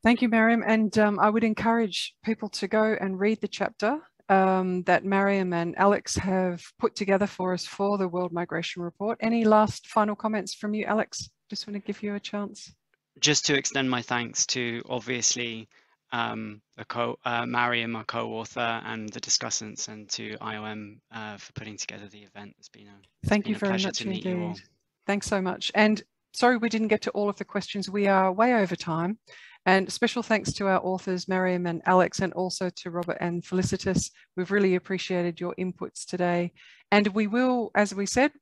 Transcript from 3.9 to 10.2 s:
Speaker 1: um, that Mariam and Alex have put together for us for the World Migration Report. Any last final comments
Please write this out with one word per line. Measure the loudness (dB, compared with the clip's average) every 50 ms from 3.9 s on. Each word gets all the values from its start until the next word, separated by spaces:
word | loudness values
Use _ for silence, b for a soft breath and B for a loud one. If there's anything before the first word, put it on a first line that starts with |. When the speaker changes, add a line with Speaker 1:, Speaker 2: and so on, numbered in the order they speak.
| 0 -2 -6 _ _ _ _ 4
Speaker 1:
um, | 4 6 6 6 4 2 2 0 0 0 2
that | 4 4 4 4
Mariam | 2 2 2 4 4 2 2 0 0 0
and | 0 -2 -2 0 4
Alex | 4 4 4 4 0 -2 -4
have | -2 0 0 0 2 2 0 -2 -4 -10 -16 _ _
put | -2 -2 _
together | 0 0 2 2 2 2
for | 0 -2 -4 -2 -2 -2
us | -2 -4
for | -10 -6 -2 0 0 0
the | 0 -2 -2
World | -2 -2 -4 -2 -2
Migration | -4 -4 -4 -4 -6 -6 -6 -8 -8 -10
Report. | -10 -8 _ -4 -4 -4 -2 -2
Any | 0 2 4 6
last | 6 6 6 6 4 0 -8 _ -2
final | 0 2 2 2 0
comments | -4